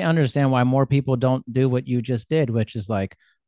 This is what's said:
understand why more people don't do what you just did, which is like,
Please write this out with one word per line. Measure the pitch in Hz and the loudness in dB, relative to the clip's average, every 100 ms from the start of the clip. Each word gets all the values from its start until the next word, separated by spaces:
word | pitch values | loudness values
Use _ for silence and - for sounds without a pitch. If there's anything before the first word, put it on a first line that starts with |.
understand | 165 165 131 147 139 | 0 2 2 2 2
why | 127 | 2
more | 123 131 131 | 2 2 2
people | 139 131 | 0 0
don't | 123 127 131 - | 0 0 -2 -2
do | 127 131 | -2 0
what | 123 131 | 0 -2
you | 123 | -4
just | 117 117 - | -2 -6 -2
did, | 156 123 | -2 0
which | 113 107 | -2 -2
is | 113 98 | -6 -4
like, | 101 95 - _ _ | -4 -4 -8 _ _